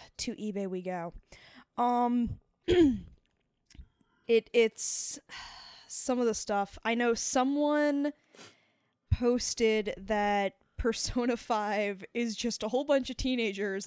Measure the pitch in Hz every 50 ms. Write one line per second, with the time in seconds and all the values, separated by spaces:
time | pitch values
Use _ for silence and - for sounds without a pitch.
0 | - - _ - - 247 220 - 208 214 185 202 196 185 190 185 180 180 180 175
1 | 165 170 - - - - - - - - - - - _ - - 240 247 247 240
2 | 240 240 240 240 233 - - - _ _ _ _ - 339 359 359 320 277 226 196
3 | 175 - - _ _ _ _ _ _ _ _ _ _ - - - - _ _ _
4 | _ _ _ _ _ - 226 226 220 - - 240 226 220 - - - - - -
5 | - - - 294 - - - - - - - - - - - - - - - -
6 | - - 247 247 240 226 214 - - - 208 202 196 - - - - 220 233 233
7 | 240 240 233 - - - - 254 254 269 285 285 294 294 294 302 294 294 285 285
8 | 285 294 - _ _ _ - - - - - _ _ _ _ _ _ _ _ _
9 | _ - - - 247 240 247 240 - - - - 233 220 220 220 196 202 - -
10 | 196 196 214 208 208 208 202 202 196 196 - _ _ _ _ - - 226 226 -
11 | - - - 254 240 254 240 - - - 233 214 208 208 202 208 208 202 202 190
12 | 202 - - 233 240 226 208 - - 233 - - 214 214 - 262 285 294 285 269
13 | 254 - 240 - - 254 262 240 226 208 196 196 208 202 190 196 -